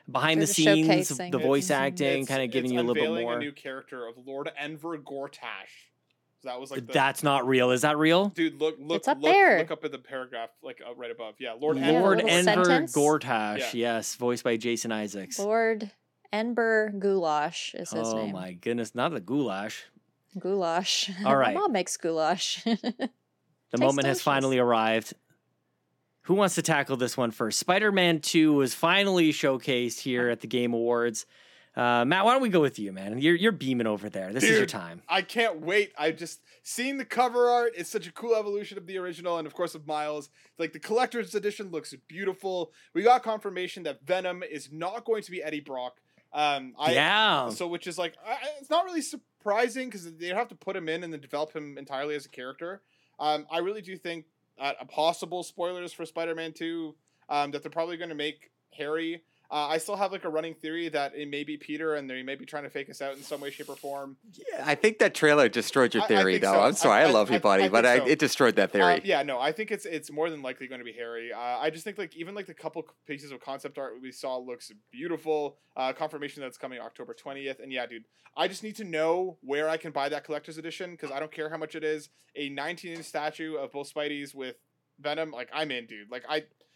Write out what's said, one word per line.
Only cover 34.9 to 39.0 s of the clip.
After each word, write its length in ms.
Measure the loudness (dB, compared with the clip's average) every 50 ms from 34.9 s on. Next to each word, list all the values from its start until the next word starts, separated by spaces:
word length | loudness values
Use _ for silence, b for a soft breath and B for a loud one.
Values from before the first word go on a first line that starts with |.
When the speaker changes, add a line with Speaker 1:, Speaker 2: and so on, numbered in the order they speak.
| -14 -16 -6 -2
Speaker 3:
I 140 | -2 -2
can't 400 | -2 -2 -2 0 0 0 -2 -4
wait. 300 | -4 0 2 2 2 0 -2
I've 220 | -4 -2 -2 -2 -4
just 240 | -8 -12 -14 -16 b b b b _
seen 340 | -10 -6 -6 -4 -4 -4 -6
the 80 | -8
cover 440 | -4 0 0 2 2 2 4 4 4
art. 240 | 4 4 2 0 -2 -4
It's 120 | -6 -6
such 180 | -6 -6 -6 -8
a 40 |
cool 220 | -10 -8 -2 0 0
evolution 460 | 0 0 -2 -4 -6 -6 -8 -12 -14
of 80 | -12 -10
the 100 | -8
original 400 | -8